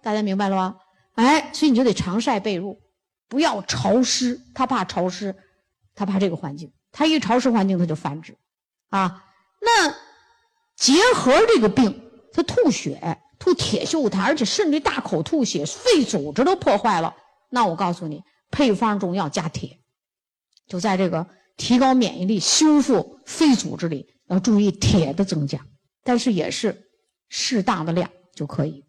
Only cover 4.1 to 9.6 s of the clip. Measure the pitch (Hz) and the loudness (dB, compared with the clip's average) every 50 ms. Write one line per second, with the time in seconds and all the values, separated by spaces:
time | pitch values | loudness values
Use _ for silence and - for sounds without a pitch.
4.1 | - - 254 240 247 - - _ - - 262 247 262 226 185 - - 180 175 185 | 0 -2 -2 -4 -4 -6 -12 _ -4 -4 -2 -2 -2 -4 -4 -4 -4 -4 -4 -4
5.1 | 180 - 208 196 190 - _ _ _ _ _ _ _ _ _ _ _ - 208 190 | -4 -6 -10 -10 -10 -12 _ _ _ _ _ _ _ _ _ _ _ -8 -6 -2
6.1 | 196 190 202 185 170 - - 143 143 147 160 - _ _ _ _ - - 294 320 | 0 0 0 -2 -2 -6 -8 -10 -12 -12 -16 -18 _ _ _ _ -4 -2 0 2
7.1 | 311 294 - 190 233 254 247 262 226 220 190 190 190 170 175 165 151 151 - 131 | 2 0 0 2 0 2 2 2 2 2 2 2 2 0 0 -2 -2 -6 -6 -8
8.1 | 143 160 156 - - _ _ _ _ _ _ _ _ _ _ _ - 196 190 180 | -10 -10 -14 -18 -20 _ _ _ _ _ _ _ _ _ _ _ -2 -2 -2 -2
9.1 | 185 - _ _ _ _ _ _ _ _ | -4 -10 _ _ _ _ _ _ _ _